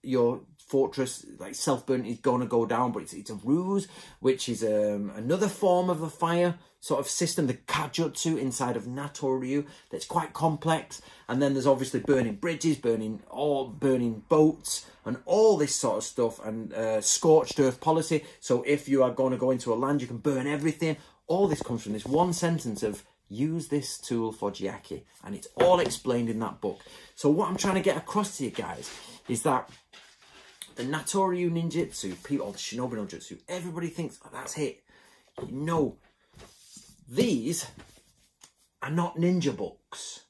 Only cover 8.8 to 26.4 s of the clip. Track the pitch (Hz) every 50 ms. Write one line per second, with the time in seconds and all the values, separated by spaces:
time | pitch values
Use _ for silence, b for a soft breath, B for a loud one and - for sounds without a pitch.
8.8 | 104 120 123 139 143 147 - - 147 135 131 131 127 127 139 147 143 143 B B
9.8 | B B - - - - - 170 165 - - - 160 160 151 143 - 165 160 160
10.8 | - - - - B B B B B - 123 131 143 139 139 135 127 143 135 127
11.8 | 135 131 - 117 - - 139 131 120 113 104 101 - 170 165 - - 165 147 123
12.8 | - 117 113 110 110 107 110 104 - - - 123 143 151 143 139 131 120 104 -
13.8 | 143 135 131 123 120 117 110 107 - _ 160 156 156 156 156 - - - - -
14.8 | B B B B B - 127 - - - 175 214 220 220 202 151 151 135 - -
15.8 | - 120 95 107 117 - - - 120 113 - - - 110 107 113 110 110 - 110
16.8 | 113 110 110 110 104 - - - - 165 156 160 131 - - - 139 131 127 -
17.8 | - 160 160 165 156 - 165 147 B B B B - - 123 120 - 135 147 143
18.8 | - 139 139 135 127 123 117 - 131 131 127 110 127 131 131 123 - 123 113 113
19.8 | 131 135 147 143 127 120 120 113 - 147 139 131 127 147 151 143 147 160 151 -
20.8 | 170 160 151 B B B B B B - 165 190 202 180 151 - - - 123 110
21.8 | - 104 107 107 - 117 139 160 180 185 165 - 175 165 170 156 - 120 107 101
22.8 | - 107 101 - b b b b b _ 101 113 143 160 165 170 139 - 143 147
23.8 | 139 - - - - - 120 117 113 110 110 - - 101 101 - 98 98 92 -
24.8 | - - - - - B B B - 95 101 - - - _ - 170 180 180 180
25.8 | 165 - - - - 131 120 120 117 113 110 110